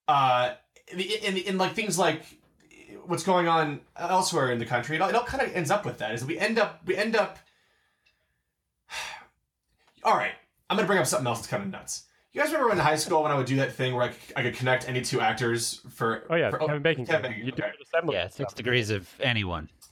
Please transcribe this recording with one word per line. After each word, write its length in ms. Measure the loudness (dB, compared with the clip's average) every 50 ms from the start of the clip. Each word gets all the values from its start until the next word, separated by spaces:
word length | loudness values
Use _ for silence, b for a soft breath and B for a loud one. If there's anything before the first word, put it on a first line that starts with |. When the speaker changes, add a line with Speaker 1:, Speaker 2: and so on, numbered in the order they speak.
| 0 2
Speaker 1:
Uh, 420 | 4 4 6 4 4 4 2 0 -2 -8 _ _ _ -20 _ -14
in, 80 | -8 -6
in, 380 | -4 -4 -4 -4 -2 -2 -2 -2
in, 200 | -2 -2 0 0
like, 180 | 0 0 -2
things 220 | -4 -4 -2 0 2
like 280 | 2 2 0 -2 -6 -16 -20 _ _ _ _ _ _ _ -20 -20 -20 -20 -20 -16 -6
what's 180 | -6 -6 -2 2
going 240 | 2 4 4 4 4
on 320 | 4 4 4 2 -2 -8 -10 _ -14
elsewhere 560 | -8 -4 0 2 2 2 2 2 2 2 2
in 80 | 0 -2
the 60 | -2
country, 320 | -2 -2 -2 -2 -2 -2 0
it 40 |
all, 60 | 0 2
it 80 | 2
all 80 | 0 0
kinda 240 | 0 -2 -2 -2 -2 -2
ends 160 | -2 0 0
up 140 | 0 0 0
with 140 | -4 -6 -6
that, 140 | -6 -6 -6
is 60 | -6
that 80 | -6 -6
we 100 | -4 -2
end 220 | 0 0 2 2
up, 220 | 2 0 -2 -10 -4
we 120 | -4 -2 0
end 180 | 0 0 2
up, 240 | 2 0 0 -2 -14 -20 _ _ _ _ _ _ _ _ _ _ _ _ _ _ _ _ _ _ _ _ _ _ _ _ _ _ _ _ -14
<sighs> 1120 | -12 -10 -10 -10 -12 -14 -18 _ _ _ _ _ _ _ _ _ _ _ _ _ _ _ 2
all 120 | 2 4
right, 180 | 4 2 -2 -6 -8 _ _ _ _ _ -2
I'm 80 | 0 0
gonna 100 | 2 4
bring 120 | 4 4
up 80 | 4 2
something 200 | 2 0 0 0
else 120 | -2 -2
that's 100 | -4 -4
kinda 180 | -4 -4 -4 -4
nuts. 360 | -8 -10 -10 -10 -10 -10 b b b b b b -2
You 80 | 0
guys 100 | 0 2
remember 220 | 2 2 2 4 4
in 60 | 4
high 180 | 4 4 2 2
school 260 | 0 2 2 2 4
when 80 | 4
I 40 | 2
would 100 | 0 2
do 100 | 2 2 2
that 140 | 2 0 -2
thing 200 | -2 -2 0 0
where 80 | 0 0
I 40 | -2
could, 240 | -2 -8 -16 -10 -6
I 60 | -4 -4
could 120 | -2 -2
connect 340 | -2 0 0 0 0 0 -2
any 120 | -4 -4
two 200 | -2 -2 0 2
actors 600 | 2 2 0 2 0 0 0 0 -2 -4 -6 -8 -14 -16
for, 360 | -6 -2 -2 -2 -2 -2 -4 -2
Speaker 2:
Oh, 60 | 0
yeah, 140 | 2 2 2
Speaker 1:
for, 120 | 0 0
oh, 60 | 0 0
Speaker 2:
Kevin 140 | 0 0
Bacon. 240 | 2 0 0 0 0
Speaker 1:
Kevin 260 | 0 0 0 0 -2
Bacon, 140 | -6 -6 -8
Speaker 2:
You 60 | -8
did 100 | -6 -6
Speaker 1:
okay. 80 | -6 -8
Speaker 2:
it 120 | -8 -10 -12 -2
assembly 280 | -2 0 0 0 0
Speaker 3:
Yeah, 120 | -2 -2 -4
six 80 | -4 -8 -8 -8
Speaker 2:
stuff. 60 | -8
Speaker 3:
degrees 340 | -6 -2 2 2 2 2 2
of 200 | -2 -4 -4 -8 -10 -4
anyone. 480 | -2 0 0 0 -2 -2 -4 -6 -8 -10 _ _ -20 -12